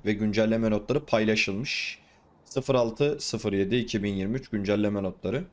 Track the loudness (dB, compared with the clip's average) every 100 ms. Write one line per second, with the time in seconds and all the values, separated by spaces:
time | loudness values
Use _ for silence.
0 | -2 0 0 2 2 2 2 0 0 -2
1 | 0 2 4 2 0 -2 -4 -4 -6 -10
2 | _ _ _ _ -8 -4 0 2 2 2
3 | 0 0 -4 -4 0 0 2 2 0 -2
4 | -2 -2 -2 -4 -4 -4 0 2 2 0
5 | -4 -4 -4 -4 -6